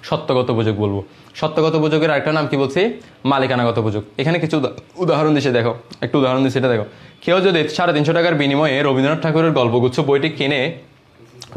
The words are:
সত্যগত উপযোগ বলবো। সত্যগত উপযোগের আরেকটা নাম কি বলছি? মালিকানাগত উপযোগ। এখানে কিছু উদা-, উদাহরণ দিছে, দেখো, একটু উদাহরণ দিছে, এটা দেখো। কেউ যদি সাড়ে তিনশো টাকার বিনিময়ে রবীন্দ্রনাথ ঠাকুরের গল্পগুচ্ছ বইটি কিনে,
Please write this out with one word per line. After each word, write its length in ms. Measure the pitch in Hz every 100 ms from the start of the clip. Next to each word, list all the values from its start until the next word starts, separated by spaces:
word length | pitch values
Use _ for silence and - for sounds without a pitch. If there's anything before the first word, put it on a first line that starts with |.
সত্যগত 480 | - 151 - 127 123
উপযোগ 260 | 117 110 104
বলবো। 280 | 104 101 - - -
সত্যগত 400 | - 156 160 160
উপযোগের 360 | 160 151 156 156
আরেকটা 220 | 139 151
নাম 140 | 156 143
কি 100 | 139
বলছি? 440 | 135 180 226 240 - -
মালিকানাগত 540 | 131 139 131 123 120 113
উপযোগ। 260 | 110 104 - -
এখানে 200 | 139 170
কিছু 200 | 160 156
উদা-, 140 | 127 - - -
উদাহরণ 380 | 170 147 156
দিছে, 160 | 147 131
দেখো, 240 | 123 117 117 - -
একটু 180 | - 147
উদাহরণ 260 | 127 127
দিছে, 140 | 135 127
এটা 100 | 127
দেখো। 160 | 113 104 - - -
কেউ 180 | - 185
যদি 280 | 190 165 151
সাড়ে 240 | - 175
তিনশো 200 | 147 147
টাকার 220 | 170 170
বিনিময়ে 480 | 151 139 139 156 135
রবীন্দ্রনাথ 400 | 143 131 139 160
ঠাকুরের 300 | 160 156 165
গল্পগুচ্ছ 480 | 139 117 120 123 143
বইটি 280 | 143 139 151
কিনে, 500 | - 139 143 147 - - _ _ - - - -